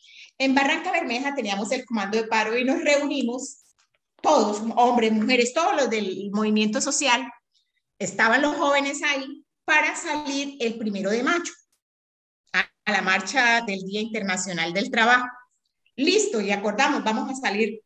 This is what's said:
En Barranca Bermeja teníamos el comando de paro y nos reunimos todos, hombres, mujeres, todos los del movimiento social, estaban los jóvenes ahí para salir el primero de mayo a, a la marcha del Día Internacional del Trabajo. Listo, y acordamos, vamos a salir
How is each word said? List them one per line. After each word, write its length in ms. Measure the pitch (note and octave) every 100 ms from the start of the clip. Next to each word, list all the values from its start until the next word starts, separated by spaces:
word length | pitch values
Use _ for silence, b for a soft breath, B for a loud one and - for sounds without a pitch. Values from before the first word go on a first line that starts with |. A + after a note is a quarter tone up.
| B B B -
En 180 | C4+ C4+
Barranca 360 | C#4 D#4+ F#4
Bermeja 420 | F4 C4+ A#3 C#4 C#4
teníamos 360 | G#3 G3+ -
el 120 | B3+ -
comando 320 | A3+ G3 A3+
de 100 | A3
paro 300 | A3 G#3+ A#3+
y 60 |
nos 180 | B3+ E4+
reunimos 760 | D#4 C#4+ C#4+ C#4 A#3 C4 C#4 - _ _ _ _ _ _
todos, 400 | - C#4+ G#3 G#3 A3+ A#3
hombres, 340 | B3 A#3 A3+
mujeres, 420 | A3 C4 A#3+ A#3
todos 220 | E4 F4+ E4+
los 140 | A#3+
del 400 | A3 F#3+ F#3 G3+
movimiento 480 | G3+ G#3+ G#3+ G#3+ C4
social, 500 | D4+ C#4+ C#4 A#3+ C4 - _ _ _ _ _ -
estaban 420 | F#3+ - A3+ B3
los 140 | D4 D4
jóvenes 460 | C#4+ C#4+ C#4 C#4+
ahí 420 | D4+ C#4 C4+ - _ _ -
para 300 | D4+ D#4 F4
salir 600 | E4+ D4+ C#4+ C#4 C#4 -
el 160 | A#3 A3+
primero 320 | A3 G3 F#3+
de 140 | A3+
mayo 280 | C#4+ F4 F4 - _ _ _ _ _ _ _ _ _
a, 120 | F#3 - _ G#3+
a 60 |
la 100 | G3
marcha 600 | F#3 F#3+ F#3+ C4+ A#3+ A#3
del 200 | A3 F#3+
Día 180 | F#3 G#3
Internacional 720 | A3 G#3+ G3 F#3 F#3+ E3+ E3+
del 160 | F3+ B3+
Trabajo. 380 | A3+ A#3 B3 B3+ - - _ _ _ _ -
Listo, 420 | D#4 G#4 G4+ A3+
y 100 | G3
acordamos, 520 | G3 G#3 G#3 D4 B3
vamos 260 | G#3 A3+ -
a 60 | -
salir 460 | A3 G3+ A3 -